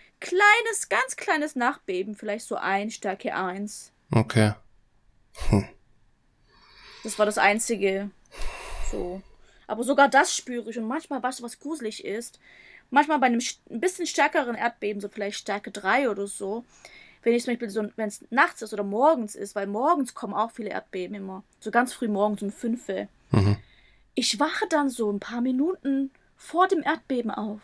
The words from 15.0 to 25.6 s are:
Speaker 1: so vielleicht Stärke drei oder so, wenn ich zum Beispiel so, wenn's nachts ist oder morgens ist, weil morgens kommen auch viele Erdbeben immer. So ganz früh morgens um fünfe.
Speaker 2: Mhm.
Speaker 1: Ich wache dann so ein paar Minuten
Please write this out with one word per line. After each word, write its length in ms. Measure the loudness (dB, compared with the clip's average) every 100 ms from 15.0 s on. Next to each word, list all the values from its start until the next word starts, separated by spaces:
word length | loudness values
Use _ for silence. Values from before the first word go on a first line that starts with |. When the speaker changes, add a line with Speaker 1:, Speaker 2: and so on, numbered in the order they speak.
Speaker 1:
so 80 | -8
vielleicht 300 | -6 -8 -6
Stärke 320 | -6 -6 -8
drei 380 | -6 0 2 2
oder 180 | -2 -6
so, 380 | -6 -8 -8 -10 _ -20 -20 -20 _
wenn 120 | 2
ich 80 | 2
zum 100 | 0
Beispiel 160 | -4 -4
so, 140 | -4 -4 -4
wenn's 280 | -6 -6 -2
nachts 320 | 2 2 0
ist 100 | -8
oder 120 | -6
morgens 500 | -2 4 4 4 -2
ist, 200 | -8 -8
weil 120 | -6 -4
morgens 480 | 0 2 2 -2
kommen 200 | -6 -6
auch 180 | -2 -4
viele 160 | -4 -8
Erdbeben 460 | -8 -8 -8 -8 -8
immer. 260 | -10 -12 -16 _
So 100 | 0
ganz 220 | 2 2
früh 160 | -2 -2
morgens 340 | 2 2 0
um 80 | -6
fünfe. 560 | -4 -4 -4 -4 -6 -8 _ 2
Speaker 2:
Mhm. 240 | 4 4 0 -4 _ _ _ _
Speaker 1:
Ich 240 | -2 -2 0
wache 280 | 0 0 0
dann 200 | 2 2
so 200 | 0 -2
ein 80 | -2
paar 200 | -6 -2
Minuten 720 | 0 2